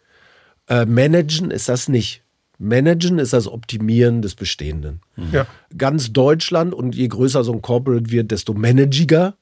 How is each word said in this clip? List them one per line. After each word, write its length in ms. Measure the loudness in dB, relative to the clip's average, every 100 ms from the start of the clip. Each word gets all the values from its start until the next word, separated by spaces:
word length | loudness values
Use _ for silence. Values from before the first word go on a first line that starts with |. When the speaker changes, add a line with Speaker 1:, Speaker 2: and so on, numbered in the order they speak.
| _ _ _ _ _ _ -2
Speaker 1:
Äh, 180 | 0 2
managen 640 | 2 4 2 0 -4 -4
ist 180 | -4 -4
das 200 | -4 0
nicht. 340 | -2 -2 -10 _ _ _ _
Managen 600 | -2 2 2 2 0 0
ist 140 | 2
das 160 | 0 0
Optimieren 720 | -10 -12 -6 0 4 4 2
des 120 | -4
Bestehenden. 640 | -6 -8 -8 -8 -8 -8 -12 _ -12
Speaker 2:
Mhm. 120 | -4
Speaker 3:
Ja. 140 | -2 -2 -10 _ -4
Speaker 1:
Ganz 360 | -2 0 -2
Deutschland, 600 | 2 4 2 0 -2 -2
und 200 | -4 -6
je 140 | -2 -4
größer 360 | 0 0 2
so 80 | -2
ein 100 | -4
Corporate 480 | -2 -2 0 -2 0
wird, 200 | -2 -2
desto 240 | -4 -4
managiger 800 | -2 2 4 4 2 4 4 2 -4